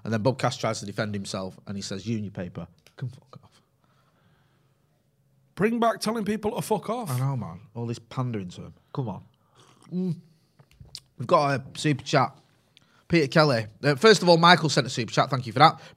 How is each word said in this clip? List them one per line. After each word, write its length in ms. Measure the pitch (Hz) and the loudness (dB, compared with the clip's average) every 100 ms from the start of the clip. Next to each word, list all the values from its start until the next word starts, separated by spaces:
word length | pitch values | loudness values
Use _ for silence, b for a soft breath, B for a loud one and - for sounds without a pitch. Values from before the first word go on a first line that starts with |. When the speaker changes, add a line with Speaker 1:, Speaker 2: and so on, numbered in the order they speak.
| - | -6
Speaker 1:
And 80 | |
then 80 | 110 | -2
Bob 180 | 104 - | -2 0
Cass 160 | 123 - | -4 -2
tries 240 | 113 110 | -6 -6
to 60 | 101 | -8
defend 280 | 101 107 | -8 -6
himself, 460 | 101 98 101 92 - - | -6 -8 -10 -10 -14 -14
and 80 | 98 | -12
he 60 | |
says, 260 | - 95 101 | -10 -10 -6
"You 80 | 113 | -6
and 80 | |
your 80 | 101 | -6
paper 360 | 101 90 - 85 _ _ - | -10 -10 -12 -14 _ _ -14
can 140 | 127 | -12
fuck 280 | - _ - | -12 _ -20
off." 180 | - _ _ _ _ _ _ _ _ _ _ _ _ _ _ _ _ _ _ _ _ - | -20 _ _ _ _ _ _ _ _ _ _ _ _ _ _ _ _ _ _ _ _ -4
Speaker 2:
Bring 220 | 214 233 | -2 0
back 180 | 233 202 | 0 0
telling 240 | 214 233 | -4 -4
people 320 | 202 214 214 208 | -4 -4 -4 -6
to 60 | |
fuck 280 | - 208 - | -4 -4 -4
off. 220 | 240 196 | -8 -6
Speaker 1:
I 80 | 123 | -4
know, 160 | 135 131 | -4 -4
man. 240 | 92 87 - | -8 -12 -16
All 120 | 120 117 | -10 -8
this 140 | 117 | -8
pandering 480 | - - 123 110 90 | -10 -8 -6 -6 -8
to 100 | - | -14
him. 120 | 87 - _ | -16 -20 _
Come 160 | - 117 | -8 -8
on. 120 | 95 - _ b b b b - | -10 -16 _ b b b b -10
Mm. 220 | 180 185 156 - _ _ _ _ _ - - - - | -6 -4 -6 -10 _ _ _ _ _ -20 -20 -20 -12
We've 100 | 123 | 0
got 320 | 160 143 135 | 2 2 -2
a 40 | - - | -4 -4
super 280 | 156 131 - | -2 -2 0
chat. 280 | 143 120 - _ _ _ _ b b _ | 2 2 -2 _ _ _ _ b b _
Peter 180 | 170 135 | 2 4
Kelly. 380 | 165 151 117 104 - | 4 4 2 -2 -2
Uh, 120 | 143 143 | 0 4
first 260 | 220 202 | 6 6
of 80 | 175 | 6
all, 80 | 165 | 6
Michael 320 | 170 175 156 | 8 6 4
sent 180 | 151 131 | 0 -2
a 20 | |
super 220 | - 113 | -4 -2
chat. 180 | - - | 0 0
Thank 160 | 135 110 | -2 -4
you 40 | |
for 80 | 117 | 6
that. 220 | 156 - B | 6 6 B